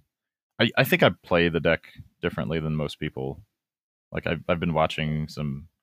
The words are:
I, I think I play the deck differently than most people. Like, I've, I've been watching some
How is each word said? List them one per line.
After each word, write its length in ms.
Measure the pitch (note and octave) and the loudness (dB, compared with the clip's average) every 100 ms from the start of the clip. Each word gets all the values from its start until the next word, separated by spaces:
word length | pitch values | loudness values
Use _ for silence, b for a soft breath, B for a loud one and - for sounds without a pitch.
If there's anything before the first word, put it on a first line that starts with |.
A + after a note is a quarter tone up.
| _ _ _ _ _ - | _ _ _ _ _ -2
I, 100 | A#2+ - | 0 2
I 60 | |
think 180 | C3+ F3+ | 2 4
I 80 | C#3 F2+ | 4 2
play 260 | - F2 E2+ | 0 4 4
the 100 | E2 | 2
deck 280 | D#2+ D#2+ - - - _ | 2 2 -2 -20 -20 _
differently 380 | F2 - - E2 | -6 -4 -4 -2
than 160 | D#2 D#2 | -2 -2
most 240 | D2 - | -4 -6
people. 420 | D#2 - C2 C#2 - _ _ _ _ _ _ | -8 -6 -8 -10 -16 _ _ _ _ _ _
Like, 160 | - - | -6 -4
I've, 160 | E2 - | -4 -2
I've 100 | F2 | -2
been 140 | E2+ | 0
watching 540 | D#2 D#2 - D#2 D2+ D#2 | 0 0 0 -4 -4 -6
some 420 | - D2 C#2 D#2+ _ | -6 -8 -8 -12 _